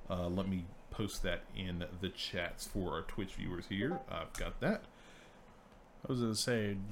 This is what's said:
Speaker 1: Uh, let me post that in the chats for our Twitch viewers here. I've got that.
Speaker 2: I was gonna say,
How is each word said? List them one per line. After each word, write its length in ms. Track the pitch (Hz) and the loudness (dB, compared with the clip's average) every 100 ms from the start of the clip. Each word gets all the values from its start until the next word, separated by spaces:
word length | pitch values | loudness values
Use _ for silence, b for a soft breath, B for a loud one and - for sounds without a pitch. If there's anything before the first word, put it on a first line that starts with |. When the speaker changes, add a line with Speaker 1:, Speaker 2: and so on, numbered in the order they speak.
| - | -2
Speaker 1:
Uh, 200 | 90 87 | 0 2
let 200 | 90 95 | 2 4
me 160 | 92 87 - - | 2 0 -8 -8
post 320 | - 101 - | -2 0 2
that 200 | 92 87 - - | 2 2 -2 -4
in 280 | 92 87 85 90 | -2 0 -2 -2
the 80 | 95 | -2
chats 580 | - - 92 85 - - | -2 -2 0 0 -2 -2
for 260 | 104 87 | 0 2
our 100 | 80 | 0
Twitch 320 | - - 95 | 0 -2 -2
viewers 320 | - 92 85 - | -2 -2 -2 0
here. 320 | 98 131 180 - | 2 2 0 -2
I've 220 | 82 80 | -4 -4
got 280 | - 87 - | -2 -2 2
that. 240 | 160 220 - B B B B B B B - - - - - | 2 2 -2 B B B B B B B -20 -20 -20 -8 0
Speaker 2:
I 20 | |
was 80 | 127 | 4
gonna 140 | 117 | 4
say, 420 | 107 - 117 104 98 101 | 4 4 4 4 2 0